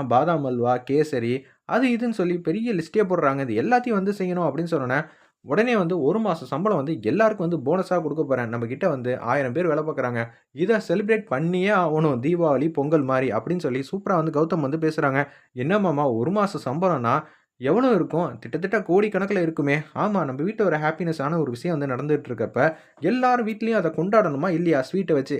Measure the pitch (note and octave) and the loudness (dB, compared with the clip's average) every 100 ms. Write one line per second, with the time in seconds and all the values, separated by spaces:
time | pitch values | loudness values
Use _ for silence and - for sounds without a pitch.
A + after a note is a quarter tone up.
0 | C3 D3 D#3+ D#3+ C3+ A#2+ A#2+ B2 - C#3+ | 2 2 4 2 0 0 0 0 0 0
1 | D3+ B2+ A#2 C3 - _ - G#3+ C4 A3+ | 0 -2 -2 -4 -6 _ -4 0 2 0
2 | A#3+ A3 F3+ F3 E3+ G3+ A#3+ F3+ D#3+ G#3+ | -2 0 0 -2 -2 -2 -2 -2 0 0
3 | G3 F3 C#3+ C#3 C3 G#2+ F3 B3 A#3+ G3+ | 2 2 2 0 0 0 2 2 2 0
4 | F#3+ G3 F#3 F3 D#3+ C#3 E3+ D#3+ B2 C3+ | -2 -2 -2 0 -2 -2 -2 -2 0 -2
5 | - - _ _ A#2 F#3 B3 A3 E3+ F3+ | -2 -12 _ _ -2 0 2 2 2 0
6 | C#3 A3 G#3+ E3 B2+ C#3+ G#3+ E3+ C3+ A2 | 2 2 0 -2 -4 -2 0 0 -2 -2
7 | G#2+ F3+ A3 G#3 E3+ E3 B2 F#3 G#3 F3+ | 0 2 2 2 -2 -2 0 0 0 -2
8 | D3+ D3+ C#3+ B2+ A#2 A#2+ A#2 C3+ F#3+ C3 | 0 -2 0 0 0 -4 -4 -2 -2 0
9 | B2 B2+ A#2 C#3+ C3 D3 F3 D3+ D#3 C#3 | -2 -2 0 0 0 0 0 0 -2 -2
10 | B2 A#2+ A#2 - _ C3 F#3 G#3+ G3+ F3+ | -2 -2 -6 -10 _ -4 0 0 0 -2
11 | G#3 A3 G#3+ C3 E3 F3+ G3 G3+ E3 D#3 | 0 0 0 -2 0 0 2 2 2 2
12 | D#3 B2 C#3+ F3 E3 C3 D#3+ D#3 C#3+ D#3 | 2 2 0 2 2 2 0 0 2 2
13 | C3 C3 C3 A2 D#3+ F3 D3 B2+ C3+ G3 | 2 0 0 -2 -2 -2 -2 -4 -4 -6
14 | G3+ F3 D#3 D3 D#3+ F3 C3+ D#3+ D#3+ D#3 | -2 0 0 0 0 0 -2 0 -2 0
15 | C#3+ C3+ C#3 - _ B2 C#3 G#3 F#3+ C#3+ | 0 0 -2 -8 _ -6 0 2 2 2
16 | C#3+ A2+ C3 G#3 G3+ D3 C3 D3 F#3 D3 | 2 0 0 0 0 -2 -4 -2 0 2
17 | A#2 D3 - - _ - B2+ G3+ C4 G3 | 2 0 -2 -14 _ -4 0 2 4 2
18 | C#3+ D#3 E3+ A#2 A#2 E3 F#3 G#3 F#3 F#3 | 2 -2 -4 -6 -8 -6 -2 -2 2 2
19 | G#3+ F#3+ G3+ G3 E3 D#3+ C#3 D3 - - | 2 0 0 0 0 0 0 0 -2 -4
20 | G3 G3 C#3+ C3 F3+ A3+ F#3+ D3+ D3+ D#3 | -2 0 -2 -2 -4 0 0 2 0 -2
21 | E3+ D#3 C#3+ E3+ B2+ A#2+ F3 D#3 C#3 B2 | -4 -2 -2 0 -2 -2 -4 -2 -2 -2
22 | D3 D3 C3 A2+ G#2+ A#2+ D#3 - - - | 0 -2 -2 -6 -2 2 2 0 -12 -6
23 | E3 B3+ B3+ B3 G#3+ G#3+ A3+ G#3+ E3 D#3+ | -2 2 2 2 0 -4 -2 0 0 -2
24 | F3+ A3 F3 C#3 F#3 D#3+ F3 C#3+ - F#3+ | 2 2 2 0 0 0 2 2 0 -2
25 | F3+ D3+ C3+ | 0 0 0